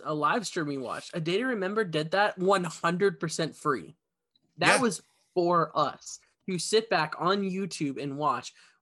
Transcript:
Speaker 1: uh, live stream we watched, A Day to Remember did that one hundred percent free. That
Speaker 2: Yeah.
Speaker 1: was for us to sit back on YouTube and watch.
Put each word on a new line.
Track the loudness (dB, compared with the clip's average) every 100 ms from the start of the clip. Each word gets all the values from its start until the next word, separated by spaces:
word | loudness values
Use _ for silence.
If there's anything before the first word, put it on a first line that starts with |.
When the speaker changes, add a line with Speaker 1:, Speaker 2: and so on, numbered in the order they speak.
| -6
Speaker 1:
uh, |
live | 0 0 0 -2
stream | -4 -4
we | -4
watched, | -6 -8 -8
A | -6
Day | -2 -2
to | 0
Remember | -2 -2 -2
did | -2 -2 0
that | 2 2 2
one | 2 2
hundred | 2 -2 -2 2 2 2
percent | -4 -2 -4 -2
free. | -2 -2 -4 -18 _ _ _ _ _ 0
That | 4 4
Speaker 2:
Yeah. |
Speaker 1:
was | 4 0 -8 _ _
for | 0 4 4 2 2
us | 0 -2 -12 -18 _ _ -6
to | -4
sit | 2 2 2
back | 0 0 -2
on | 0 0
YouTube | 0 -4 -4 -4 -4 -4
and | -6 -2
watch. | 0 0 -4 -16 -20 _